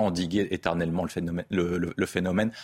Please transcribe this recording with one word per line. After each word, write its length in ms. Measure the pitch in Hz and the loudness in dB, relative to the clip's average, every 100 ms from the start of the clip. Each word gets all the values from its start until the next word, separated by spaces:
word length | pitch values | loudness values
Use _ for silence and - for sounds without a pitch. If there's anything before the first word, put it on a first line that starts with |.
endiguer 480 | 107 87 87 101 95 | 0 0 0 0 0
éternellement 540 | 92 87 85 82 87 | 0 0 0 0 0
le 40 | 82 | -2
phénomène, 380 | - 85 87 - | -2 -4 -4 -2
le, 300 | 95 85 87 | 0 2 0
le, 160 | 87 82 | -2 -2
le 100 | 92 | -2
phénomène, 440 | 95 92 92 110 - | 0 0 2 0 -2